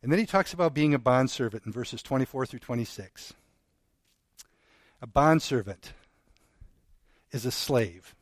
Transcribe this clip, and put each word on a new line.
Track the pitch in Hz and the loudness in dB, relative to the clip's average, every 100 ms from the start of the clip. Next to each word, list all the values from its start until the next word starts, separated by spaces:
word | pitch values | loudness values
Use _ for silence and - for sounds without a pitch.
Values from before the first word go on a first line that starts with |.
And | 127 | 2
then | 175 | 0
he | 226 | 2
talks | 196 190 | 0 0
about | 175 170 143 | 0 0 2
being | 151 | 2
a | 143 | 4
bondservant | 120 127 131 - 117 110 - | 4 4 2 0 -4 -4 -10
in | |
verses | 110 120 117 | -8 -8 -10
twenty-four | - 135 127 135 131 | -4 -2 -2 -4 -6
through | 123 | -8
twenty-six. | - 120 117 - 95 - - - _ _ _ _ _ _ _ _ _ _ - _ _ _ _ _ | -8 -6 -6 -10 -16 -18 -20 -20 _ _ _ _ _ _ _ _ _ _ -20 _ _ _ _ _
A | 117 | -2
bondservant | 139 151 160 - 131 98 95 - - _ _ _ _ _ _ - _ _ _ _ _ _ | 4 6 4 2 -2 -2 -10 -14 -20 _ _ _ _ _ _ -20 _ _ _ _ _ _
is | 131 123 | -6 -4
a | |
slave. | - - 131 107 87 - _ | -4 0 2 0 -6 -20 _